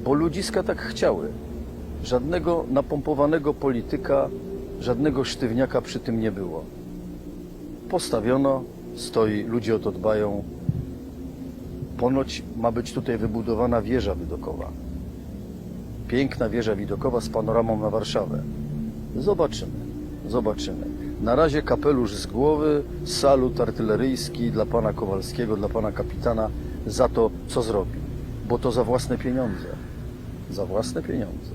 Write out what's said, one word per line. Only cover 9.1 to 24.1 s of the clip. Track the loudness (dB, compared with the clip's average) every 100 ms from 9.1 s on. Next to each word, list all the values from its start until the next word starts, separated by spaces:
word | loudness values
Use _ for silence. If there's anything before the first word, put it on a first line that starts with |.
| 2 4 2
ludzie | 0 -2 2 2
o |
to | 0
dbają. | 0 2 2 2 -2 -6 -6 -2 -2 -2 -8 -12 -10 -10 -10 -12 -10 -10 -10 -10 0
Ponoć | 2 2 0 -4 -8 0
ma | 0
być | 2 -2
tutaj | -4 -2 0
wybudowana | 0 0 0 2 4 2
wieża | 2 2 2 -2
widokowa. | -4 -6 -6 -6 -6 -8 -8 -8 -8 -10 -10 -10 -10 -10 -10 -10 -10 -8 -2
Piękna | 2 2 2 0
wieża | 2 2 0
widokowa | -2 0 0 0
z | 0
panoramą | -2 2 4 4 2
na | 2
Warszawę. | 0 0 0 0 -2 -4 -6 -6 -4 -6 -6 -6 -2
Zobaczymy, | 2 4 2 0 -6 -6 -8 -8 -8 -8 -2
zobaczymy. | 0 0 -2 -4 -4 -6 -6 -6 -2
Na | 2 4
razie | 4 4
kapelusz | 2 2 4 4 2 -2
z | -4
głowy, | 2 4 4 4 2 0 -6 -4
salut | 4 6 8 6 2
artyleryjski | 0 0 2 4 2